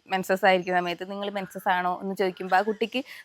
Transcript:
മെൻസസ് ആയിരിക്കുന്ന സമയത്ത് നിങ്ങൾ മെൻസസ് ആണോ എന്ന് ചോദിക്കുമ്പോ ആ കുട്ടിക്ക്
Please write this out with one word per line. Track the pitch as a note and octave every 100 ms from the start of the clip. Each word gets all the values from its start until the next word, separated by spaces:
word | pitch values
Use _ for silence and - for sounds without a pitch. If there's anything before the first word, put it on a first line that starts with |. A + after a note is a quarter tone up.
| -
മെൻസസ് | F#3+ F#3 F#3+
ആയിരിക്കുന്ന | G3 F#3 F3 F3+
സമയത്ത് | F3 E3+ F#3
നിങ്ങൾ | G3+ G3+
മെൻസസ് | G3+ F#3+ F#3+ G3+
ആണോ | F3+ F3+ F3+
എന്ന് | G3
ചോദിക്കുമ്പോ | F#3+ F#3+ F#3 F#3 F#3
ആ |
കുട്ടിക്ക് | G#3 G#3 A3+ B3+ - -